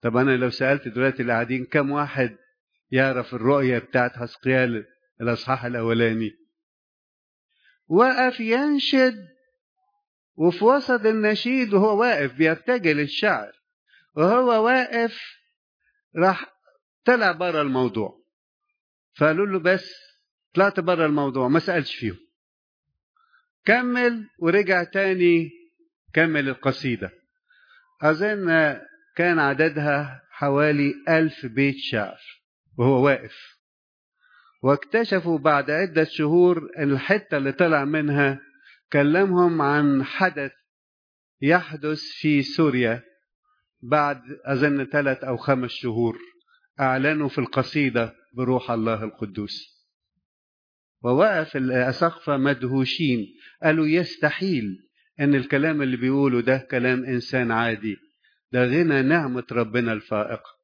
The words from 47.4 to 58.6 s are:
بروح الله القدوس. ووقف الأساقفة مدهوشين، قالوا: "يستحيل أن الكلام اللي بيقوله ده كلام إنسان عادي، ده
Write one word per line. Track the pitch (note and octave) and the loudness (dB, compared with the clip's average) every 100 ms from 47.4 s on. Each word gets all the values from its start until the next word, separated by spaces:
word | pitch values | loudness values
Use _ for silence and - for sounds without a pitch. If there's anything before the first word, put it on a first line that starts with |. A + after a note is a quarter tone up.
| B2 - B2+ D3+ C#3 A#2+ A2+ - _ A#2 | -4 -2 -2 0 0 0 -4 -8 _ -6
بروح | B2+ B2+ A#2 | -2 -2 -2
الله | A#2 A2 A2 | -4 -2 -2
القدوس. | G#2+ - G#2 G2 G#2 - - _ _ _ _ _ _ _ _ _ _ _ _ _ | -6 -10 -10 -8 -10 -12 -18 _ _ _ _ _ _ _ _ _ _ _ _ _
ووقف | A#2+ B2+ G#3+ F#3+ D#3 C#3+ | -2 2 2 0 -4 -4
الأساقفة | B2+ B2+ B2+ B2+ E3+ E3+ - C#3+ | -2 0 0 0 -2 -2 -4 0
مدهوشين، | C3+ C3+ B2 C3+ B2+ - D#3+ A#2+ G2+ - - _ | 0 0 -2 -2 -2 -2 0 0 -4 -14 -20 _
قالوا: | E3 D#3+ D3+ | 0 2 2
"يستحيل | E3 E3+ - D3 - F#3+ D#3+ G#2 F#2+ _ _ _ _ | 0 -2 -2 -2 -2 -2 -2 -4 -8 _ _ _ _
أن | C#3+ | 0
الكلام | C#3 C3 C#3+ D#3 D3+ | 0 0 0 0 -2
اللي | C#3 B2+ | -2 -2
بيقوله | B2+ C#3 C#3 B2 | 0 2 2 2
ده | A#2 C3 | 0 -2
كلام | C3 C3 B2 B2+ | -2 -2 -2 -2
إنسان | C3 B2 - C3 A#2+ | -2 -6 -4 -2 0
عادي، | A2+ A#2 A2 A2 G2 _ _ _ _ _ | 0 0 -2 -6 -8 _ _ _ _ _
ده | B2 | 0